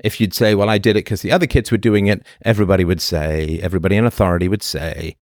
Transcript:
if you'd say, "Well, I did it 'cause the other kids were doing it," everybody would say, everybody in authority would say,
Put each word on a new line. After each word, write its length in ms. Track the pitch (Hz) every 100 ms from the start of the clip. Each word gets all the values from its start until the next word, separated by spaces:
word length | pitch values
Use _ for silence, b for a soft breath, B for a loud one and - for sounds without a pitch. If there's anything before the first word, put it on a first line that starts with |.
if 180 | 110 -
you'd 140 | 107
say, 200 | - 110
"Well, 140 | 101 104
I 100 | 107
did 180 | 110 104
it 60 |
'cause 200 | - 101
the 100 | 95
other 140 | 175 165
kids 240 | 131 110
were 80 | 110
doing 300 | 113 104 101
it," 180 | 101 - B
everybody 400 | - 104 95 95
would 160 | 87 85
say, 580 | - 85 76 78 78 80
everybody 340 | 90 92 87 101
in 80 | 117
authority 420 | - 95 87 92
would 140 | 104
say, 540 | - - 80 - 80 -